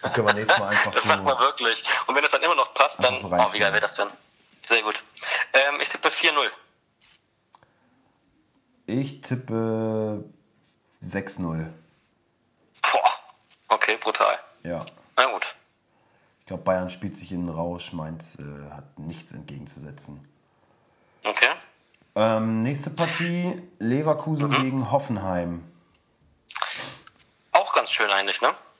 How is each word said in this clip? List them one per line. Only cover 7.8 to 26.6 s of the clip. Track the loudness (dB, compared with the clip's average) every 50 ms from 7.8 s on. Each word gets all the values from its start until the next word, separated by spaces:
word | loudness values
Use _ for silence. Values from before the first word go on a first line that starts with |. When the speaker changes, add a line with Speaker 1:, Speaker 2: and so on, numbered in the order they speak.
| _ _ _ _ _ _ _ _ _ _ _ _ _ _ _ _ _ _ _ _ _
Speaker 1:
Ich | -4 -2 -2 -2 -4 -8 -14
tippe | -8 -6 -6 -6 -6 -4 -4 -2 -2 -2 -2 -2 -2 -2 -2 -2 -2 -4 -4 -8 -10 -16 -20 _ _ _ _ _ _ _ _ _ _ _ _ _
sechs | -14 -6 -6 -6 -6 -6 -8 -6
null. | -4 -4 -2 -4 -6 -8 -12 -18 _ _ _ _ _ _ _ _ _ _ _ _ _ _ _ _ _ _ _ -4 -2 2
Speaker 2:
Boah, | 2 4 4 2 2 0 -12 -20 _ _ _ _ _ _ _ 0
okay, | 2 2 4 2 2 0
brutal. | 0 -2 2 4 4 4 2 0 -6 -18 _ _
Speaker 1:
Ja. | -8 -8 -8 -8 -8 -12 -18 -20 _ _ _
Speaker 2:
Na | 2 4 4
gut. | 2 -2 -6 -8 -10 _ _ _ _ _ _ _ _ _ _ _ _ _ _ _ _ _
Speaker 1:
Ich | _
glaub, | -10 -10 -4 0
Bayern | 0 0 2 0 -6
spielt | -8 -8 -8 -8 -8
sich | -10 -12 -8
in | -6 -6 -4
den | -4 -4
Rausch. | -4 -4 -4 -4 -8 -10 -10
Mainz, | -10 -10 -8 -8 -10 -12 -14 -18 -18 -16
äh, | -16 -14 -14 -14 -16 -16
hat | -16 -18 -18 -20 _ -14
nichts | -12 -12 -12 -12 -16 -18
entgegenzusetzen. | -18 -16 -16 -14 -14 -14 -14 -16 -16 -16 -16 -16 -16 -16 -16 -18 -18 -18 -20 _ _ _ _ _ _ _ _ _ _ _ _ _ _ _ _ _ _ _ -6
Speaker 2:
Okay. | -4 2 4 4 4 4 -2 -10 -20 _ _ _ _ _ _ _ _ _
Speaker 1:
Ähm, | 2 2 2 2 2 0 0 0 0
nächste | 0 0 -2 -2 -6 -6
Partie, | -2 -2 -2 0 0 -2 -2 -2 -2 -2 -2 -2 -4 -6 -12 -18 _ _
Leverkusen | 0 2 2 2 4 2 0 0 0 -2 0 0 2 2
Speaker 2:
Mhm. | 2 2
Speaker 1:
gegen | 2 0 0 -2 0 2
Hoffenheim. | 0 0 0 0 -4 -2 -2 -2 -2 -2 -2 -4 -6 -8 -12 -18 -20 _ _ _ _ _ _ _ _ _ _ _ _ _ _ -12 -6 -6